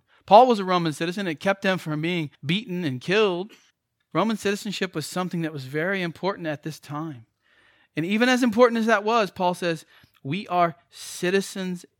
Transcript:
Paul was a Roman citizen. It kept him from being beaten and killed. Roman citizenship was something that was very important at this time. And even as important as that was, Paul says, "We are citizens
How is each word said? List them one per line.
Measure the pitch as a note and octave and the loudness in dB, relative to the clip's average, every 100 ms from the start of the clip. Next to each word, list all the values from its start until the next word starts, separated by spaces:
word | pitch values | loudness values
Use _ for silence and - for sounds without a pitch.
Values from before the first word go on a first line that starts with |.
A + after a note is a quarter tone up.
| _ _ - | _ _ 8
Paul | G3+ C4 | 8 8
was | A3 | 4
a | F#3 | 2
Roman | F3+ E3 | 0 0
citizen. | C#3+ E3 F3+ G3 | -2 -6 -4 -6
It | D3 | -4
kept | F#3+ G3 | -2 0
him | G3 F#3 | 0 -2
from | - D3+ | -4 -4
being | D#3+ F3 D3 _ | -2 -2 -4 _
beaten | C3+ F#3 A#3+ F3+ | -4 -4 -2 -6
and | E3 B2+ | -4 -6
killed. | C#3 G3+ G#3 F3 G3+ - _ _ _ _ _ | -2 2 2 0 -8 -14 _ _ _ _ _
Roman | D#3 G#3 A3 | -2 0 0
citizenship | G3+ G3+ G#3+ F#3 F#3+ E3 | -2 -4 -6 -6 -6 -6
was | C#3+ | -6
something | F3+ F#3 F3 | -6 -4 -4
that | D#3+ | -4
was | D#3 C3 | -6 -8
very | D3 F3 G3 | -4 -4 -4
important | F3 D3+ F3+ G3 D#3+ | -6 -4 -6 -4 -8
at | D3 | -8
this | D#3+ D3+ | -10 -14
time. | - C#3+ D#3+ C3 A2 _ _ _ _ _ _ - | -12 -10 -10 -12 -20 _ _ _ _ _ _ -8
And | E3 | -2
even | G#3 B3 | 2 2
as | B3+ | 4
important | B3+ G#3 B3 A#3 | 2 6 4 4
as | A3 | 2
that | G#3+ | 2
was, | G#3 A#3 G3 | 2 2 0
Paul | - F3+ | 0 -2
says, | F3+ F3 E3 - _ _ _ | 0 -4 -4 -8 _ _ _
"We | C3+ F3 G#3 | -8 -8 -2
are | F3+ E3+ - _ | 2 2 0 _
citizens | - - - F3 G3 F#3+ G3 F#3 F3+ - _ | -18 -16 -4 0 0 -2 -6 -6 -6 -10 _